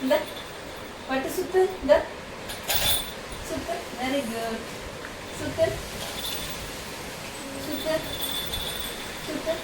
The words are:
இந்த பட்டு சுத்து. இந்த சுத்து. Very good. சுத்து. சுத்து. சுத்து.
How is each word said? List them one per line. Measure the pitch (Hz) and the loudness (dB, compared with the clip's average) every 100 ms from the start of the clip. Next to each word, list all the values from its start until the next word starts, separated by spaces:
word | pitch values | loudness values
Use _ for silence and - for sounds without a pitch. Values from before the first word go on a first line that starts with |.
இந்த | 262 285 - - - - - - - - - | 6 6 4 -6 -8 -8 -10 -10 -10 -10 0
பட்டு | 262 311 370 | 0 2 0
சுத்து. | - 370 381 - | 4 6 6 4
இந்த | 269 320 - - - - - - - - - - - - - - - | 8 8 8 -6 -8 -8 -8 -6 0 4 4 4 0 -6 -8 -8 -4
சுத்து. | 320 - 339 - 240 | -4 -2 -2 -4 -2
Very | 262 277 233 | 0 2 0
good. | 226 226 226 - - - - - - - - | -2 -2 -2 -6 -8 -8 -8 -8 -8 -8 -4
சுத்து. | - - 659 - - - - - - - - 494 - - - - - - - - - - - | -4 4 4 4 -4 -4 -4 -4 -2 -2 -4 -4 -6 -6 -8 -8 -8 -8 -8 -8 -8 -6 -4
சுத்து. | 269 311 320 285 - 294 - - - - - - - - - - | -2 2 0 0 -2 -2 -2 -2 -2 -2 -4 -6 -6 -6 -6 -4
சுத்து. | 311 320 330 | -2 0 -2